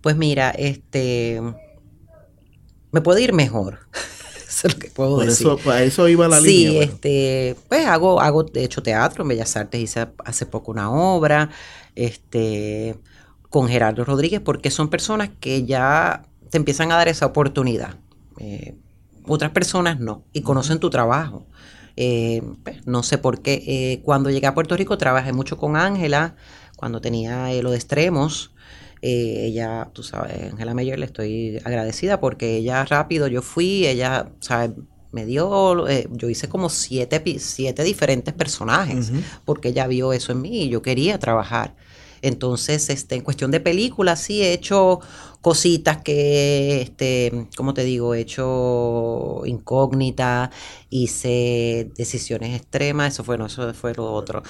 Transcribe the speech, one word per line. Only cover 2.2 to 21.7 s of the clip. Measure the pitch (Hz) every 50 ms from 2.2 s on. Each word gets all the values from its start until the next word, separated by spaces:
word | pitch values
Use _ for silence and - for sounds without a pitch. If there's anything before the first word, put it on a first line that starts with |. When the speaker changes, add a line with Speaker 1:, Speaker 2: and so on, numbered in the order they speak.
| - _ _ _ _ _ _ - - - _ - - -
Speaker 1:
me | - 160
puede | 156 170 180 208
ir | 247 247 214
mejor. | 165 143 113 107 113 95 90 - - - _ -
<laughs> | - - - - - - - - - -
Eso | - - - -
es | 185 -
lo | -
que | - -
puedo | - - 135 135 139
Speaker 2:
Por | 135 117
Speaker 1:
decir. | 117 117 117 -
Speaker 2:
eso, | 156 143 143
pues, | - 143 123
a | 123 127
eso | 131 131 - 175 170
iba | 170 170 170
la | 165 160 151
Speaker 1:
Sí, | 156 160
Speaker 2:
línea, | 196 180 170 156
pero | 151 156 147 143
Speaker 1:
este, | - - - 143 139 139 135 135 131 131 131 127 123 - _ _
pues | - 302 320
hago, | 254 175 160 170 190 185 -
hago, | - 151 147 160 160
de | - - 127 127
hecho, | 123 - -
teatro | - 117 110 110 120 - - - 190
en | 143
Bellas | 123 113 113 - -
Artes, | 110 104 101 - 120
hice | 117 104 - 117 113 110 - - -
hace | - 117 - 139
poco | - - 110 - -
una | 110 113 101 104
obra, | 120 151 175 190 185 175 156 151 147 151 151 151 - - - - - - - - _
este, | - 117 117 110 - _ _ - 117 113 110 107 104 104 107 107 107 110 113 110 - - - - - - - - _ - _
con | - 151 131
Gerardo | 117 123 120 113 110 110 117 120
Rodríguez, | 127 139 135 147 170 190 208
porque | - - 135 - - 139
son | - - 156 151
personas | 175 175 - - 214 214 208 202 208 -
que | - 131 131 135 131
ya | 120 135 127 127 131 147 156 170 175 - - - _ - _ - -
te | -
empiezan | 160 151 143 139 143 165 165
a | 165
dar | 170 170
esa | 165 160 - 151
oportunidad. | 131 - 151 143 139 139 143 131 127 117 107 - - - - - _ _ - - - -
Eh, | - 110 104 101 - - - - - - - - _ - _ _ - -
otras | - 156 147 151 151
personas | - 190 180 - - 185 175 175 165 135
no, | 120 110 107 - - _ _
y | 147
conocen | - - 139 131 127 147 160
Speaker 2:
Ujú. | 156
Speaker 1:
tu | 185 170
trabajo. | - 131 117 113 123 147 160 143 107 - - - - - - -